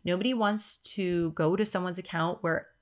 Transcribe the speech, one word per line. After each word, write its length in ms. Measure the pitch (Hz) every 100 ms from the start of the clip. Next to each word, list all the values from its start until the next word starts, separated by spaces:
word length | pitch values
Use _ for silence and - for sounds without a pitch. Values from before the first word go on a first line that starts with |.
Nobody 300 | 175 180 220
wants 440 | 254 208 208 - -
to 520 | - - 185 175 165
go 260 | 160 160 190
to 80 |
someone's 340 | 214 190 180 180
account 440 | 180 170 165 180
where 240 | 170 160 - _